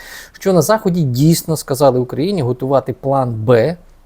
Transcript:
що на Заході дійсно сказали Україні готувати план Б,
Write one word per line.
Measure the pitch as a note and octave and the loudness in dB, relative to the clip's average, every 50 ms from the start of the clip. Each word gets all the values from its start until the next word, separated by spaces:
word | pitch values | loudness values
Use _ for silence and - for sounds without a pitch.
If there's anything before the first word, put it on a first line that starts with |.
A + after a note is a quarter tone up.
| - - - - - - | -18 -20 -20 -20 -20 -20
що | - - - G3 | -14 -6 -2 0
на | F#3 E3+ | 2 2
Заході | C3+ - G#3 - - F#3+ E3+ F3+ | 2 2 0 0 0 -2 0 0
дійсно | D3+ B2+ A#2+ B2+ D3 E3 E3 - - E3+ D#3 | -2 0 0 2 4 4 2 2 0 -4 -6
сказали | - - - C3+ B2+ D3 C3+ B2 B2+ | -6 -6 -6 -2 2 2 2 2 2
Україні | B2 - - B2 D3+ G3 G3+ F3 | -2 -4 -4 -4 -4 -2 -2 -2
готувати | B2 A#2+ B2 - C3 C3+ C#3 B2+ B2+ C3+ | -2 -2 -4 -4 -2 0 0 0 0 -2
план | A#2+ - - C3+ C#3 C3+ B2+ B2 A2+ | -8 -6 -4 -2 -2 0 -2 -2 -4
Б, | A2 A2 A#2+ A#2+ A2+ A#2 D#3 F3 - - - - _ _ | -2 0 2 4 4 2 0 -2 -6 -12 -20 -20 _ _